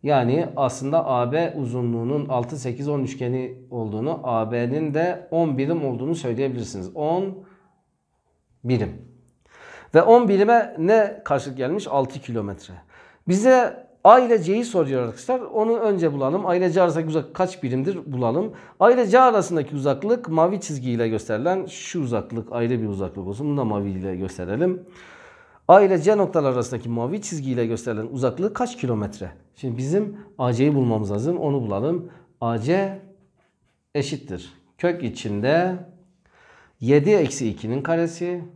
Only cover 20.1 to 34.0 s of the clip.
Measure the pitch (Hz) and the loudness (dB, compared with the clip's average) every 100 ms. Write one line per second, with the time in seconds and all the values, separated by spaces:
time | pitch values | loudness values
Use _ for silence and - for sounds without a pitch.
20.1 | 240 - 160 170 202 - 147 123 117 113 | -2 0 2 2 0 -6 -6 -4 -2 0
21.1 | 110 - 107 147 190 180 - - 180 131 | -2 -4 -4 -2 -2 -4 -12 -8 -6 -2
22.1 | 113 - 113 110 120 117 123 110 98 95 | -2 -4 -8 -8 -4 -2 -2 -2 -4 -6
23.1 | 98 92 104 147 143 117 104 101 92 95 | -8 -10 -6 -4 -2 -2 -2 -4 -6 -6
24.1 | 90 95 - 87 107 180 180 - - - | -6 -8 -8 -6 -2 -2 -2 -10 -20 -20
25.1 | - - - - _ - 185 196 185 156 | -20 -20 -20 -20 _ 8 8 8 4 4
26.1 | 214 190 170 139 123 120 120 120 117 120 | 4 2 2 0 0 -4 -6 -6 -4 -4
27.1 | 202 208 160 131 123 117 113 123 107 110 | -6 -8 -8 -4 -2 -2 -2 -4 -6 -6
28.1 | 135 127 - 196 214 247 - 127 110 101 | -2 -2 0 -4 -2 -6 -4 -4 -2 -4
29.1 | - 92 - _ _ 135 117 131 185 208 | -8 -14 -14 _ _ -8 -6 -2 -2 -2
30.1 | - - - 127 117 143 143 123 110 104 | -8 -18 -4 -2 2 4 4 2 0 -2
31.1 | 101 131 175 147 139 113 98 131 175 170 | -2 -2 -2 -2 -2 -2 -2 -2 -2 -6
32.1 | - _ _ 117 117 117 180 196 196 - | -18 _ _ -4 -2 0 0 0 -6 -16
33.1 | - _ _ _ _ _ _ _ 147 | -20 _ _ _ _ _ _ _ -6